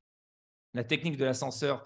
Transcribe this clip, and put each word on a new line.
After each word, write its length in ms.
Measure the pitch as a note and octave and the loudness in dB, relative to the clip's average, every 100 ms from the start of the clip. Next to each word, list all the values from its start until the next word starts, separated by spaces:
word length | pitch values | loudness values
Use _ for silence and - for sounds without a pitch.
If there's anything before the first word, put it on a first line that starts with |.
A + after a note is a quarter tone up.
| _ _ _ _ _ _ _ B2 | _ _ _ _ _ _ _ -6
La 80 | |
technique 340 | A#2+ D3+ E3 C3+ | 0 0 0 2
de 80 | C3 | 2
l'ascenseur, 580 | B2+ C3+ - D3 B2+ | 2 -2 -2 0 0